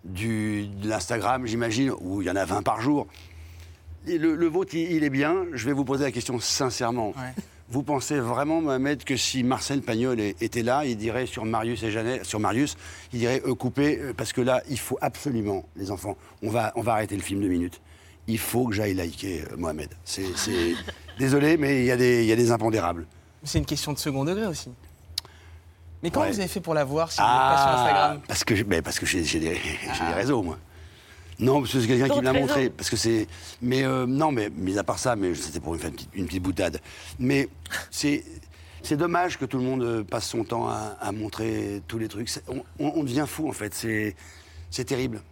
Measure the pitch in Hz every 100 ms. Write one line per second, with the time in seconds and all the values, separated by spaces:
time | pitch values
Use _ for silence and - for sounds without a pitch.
0 | 87 92 113 110 107 104 104 101 104 107
1 | - 117 101 127 123 113 117 110 135 110
2 | 90 101 92 95 90 98 127 107 123 147
3 | 110 - - - - - - - - -
4 | - 170 160 156 170 160 190 165 165 160
5 | 147 135 147 185 175 135 113 143 131 135
6 | 139 123 113 123 - - 135 - 120 123
7 | 110 131 127 165 - - - 127 143 143
8 | - 147 117 120 147 160 156 131 135 143
9 | - 127 - 131 123 127 - 139 123 113
10 | 127 120 104 95 117 120 117 135 147 110
11 | 110 113 127 127 110 113 117 113 113 107
12 | 113 127 95 107 104 110 143 - - -
13 | - 120 117 135 139 123 127 120 147 151
14 | 139 117 113 - 123 127 - 117 - 127
15 | 139 - 147 120 104 98 - - 95 92
16 | 101 95 - - 107 113 107 - 113 110
17 | 107 101 90 98 101 90 87 - - -
18 | - - - 110 - 117 123 101 104 92
19 | 85 76 98 82 78 62 82 78 76 -
20 | - - 95 85 - 87 85 85 - -
21 | - - 131 143 147 165 139 139 123 127
22 | 123 120 113 113 120 117 110 110 87 85
23 | 82 - - - 151 165 143 147 - 143
24 | 156 135 139 190 220 151 - 123 - -
25 | - - - - - - - - - -
26 | 170 254 302 226 180 202 165 156 135 147
27 | 165 - 107 127 131 139 139 127 120 101
28 | 95 76 - 95 - 101 101 85 78 -
29 | - 92 80 82 80 87 - 76 - -
30 | 85 85 120 131 87 76 - - - -
31 | - - - - 117 143 127 131 113 123
32 | 135 - 131 131 139 - 127 - - -
33 | - 113 107 - - - 123 131 135 131
34 | 123 135 156 127 104 71 92 101 95 110
35 | 131 113 92 80 - 80 67 82 80 71
36 | - 95 85 92 92 90 90 - - -
37 | - - 127 139 135 - - - - -
38 | 147 147 - - - - - - - 147
39 | 175 170 180 - 131 135 127 131 117 113
40 | 104 117 - 117 104 117 117 110 107 101
41 | 101 104 107 - 113 110 104 101 85 113
42 | 110 98 120 - - - - - 147 156
43 | 143 123 147 - 156 131 104 - 117 110
44 | 107 98 - - - - - - 123 131
45 | 131 110 -